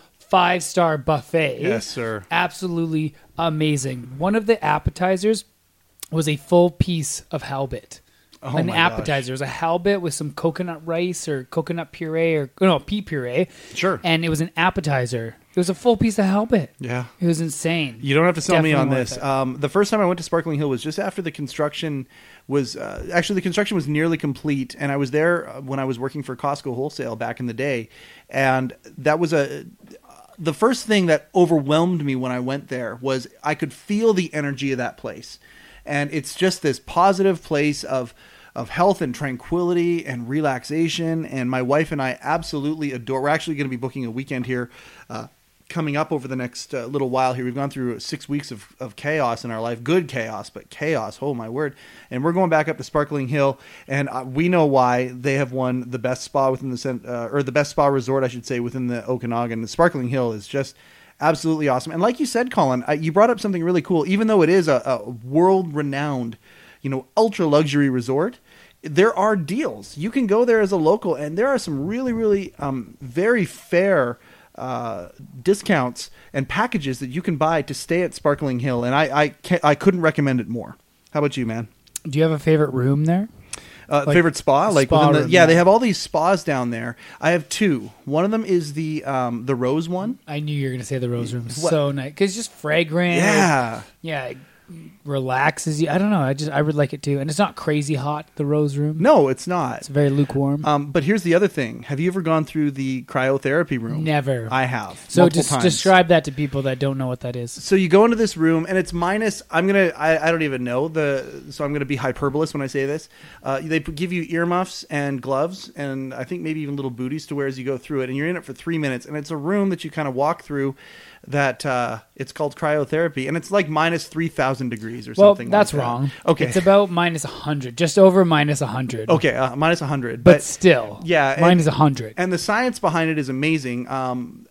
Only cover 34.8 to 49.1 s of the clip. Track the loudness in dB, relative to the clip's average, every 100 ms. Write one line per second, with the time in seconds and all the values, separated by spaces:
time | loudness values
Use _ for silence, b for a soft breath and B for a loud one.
34.8 | -4 -8 -12 -12 -16 -20 B B B B
35.8 | -6 -4 -4 -6 -8 -2 0 0 -2 -2
36.8 | -2 2 4 4 2 0 -2 0 0 -2
37.8 | -4 -6 -6 -12 b b b -12 -6 2
38.8 | 2 2 -2 -4 -6 -8 -4 -2 0 0
39.8 | 0 -2 -4 -8 -4 -2 -2 -2 -4 -2
40.8 | -2 -2 -2 -2 -4 -4 -2 -2 0 0
41.8 | 0 -2 -4 -4 -4 -4 -4 -6 -4 -4
42.8 | -6 -6 -4 -2 0 -2 -2 -4 -4 -4
43.8 | -8 -6 -8 -6 -6 -6 -4 -4 -6 B
44.8 | B B B -12 -14 _ _ _ -12 -6
45.8 | -4 -2 -2 -4 -4 -6 -8 -10 -10 -8
46.8 | -4 -4 -2 0 0 -2 -4 -4 -6 -4
47.8 | -6 -6 -8 -10 -6 -6 -6 -14 -18 -14
48.8 | -14 -8 -4